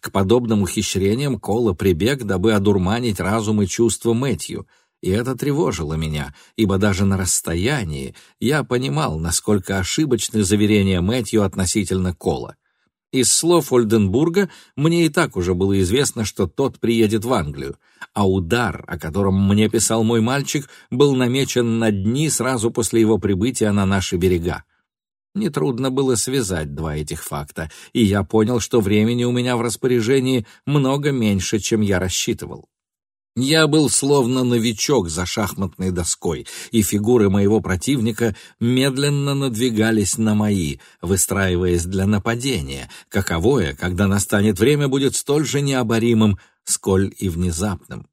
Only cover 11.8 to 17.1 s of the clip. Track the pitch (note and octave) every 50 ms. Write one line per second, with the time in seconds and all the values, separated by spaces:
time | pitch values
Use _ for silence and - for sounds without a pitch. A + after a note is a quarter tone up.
11.8 | G2+ - F#2+ F#2 F#2 F#2 F2 _ - F#2+ D#2 B1+ B1 - - _ _ _ _ _
12.8 | _ _ _ _ _ _ - C3+ B2 - - - - E3 F3 E3+ D3 - B2+ B2
13.8 | A#2+ G#2+ A2 A2+ G#2 F#2+ F#2 B2 D#3 E3+ E3+ G3 G3+ - - - - _ _ -
14.8 | C#3+ E3 E3+ E3+ E3+ D#3+ D3 F#3 E3 - - F#2+ F2+ F2+ F#2 F2 G2 G2 G2 G2
15.8 | F#2+ F2 G#2 C3+ C#3+ - - A#2+ A2 G2 - - B2+ - _ - C#3 B2+ - -
16.8 | - A#2 A#2+ A2+ A2+ G#2